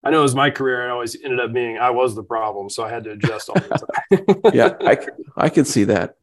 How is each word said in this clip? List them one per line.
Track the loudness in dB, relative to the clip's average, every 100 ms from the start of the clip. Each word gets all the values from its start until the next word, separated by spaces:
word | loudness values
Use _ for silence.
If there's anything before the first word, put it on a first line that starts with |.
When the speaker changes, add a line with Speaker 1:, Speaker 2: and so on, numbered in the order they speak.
Speaker 1:
I | 2
know | 2
as | 4
my | 4 0
career, | 0 -2 -2 -4
I |
always | -6 -6 -8
ended | -6 -4
up | -2
being, | -2 -4 0
I | 0
was | 2 0
the | -2
problem. | -6 -4 -4 -6 -10
So | -8
I | -6
had | -8
to | -10
adjust | -4 -4 -4 -2
all | -4
the | -2
time. | -6 -4 -8 0 0 2 4 4
<laughs> |
Speaker 2:
Yeah, | 6 4 2
I | 2
can, | 2 0 -16 -16 0
I | 2
can | 2 2
see | 2
that. | 2 2 0 -10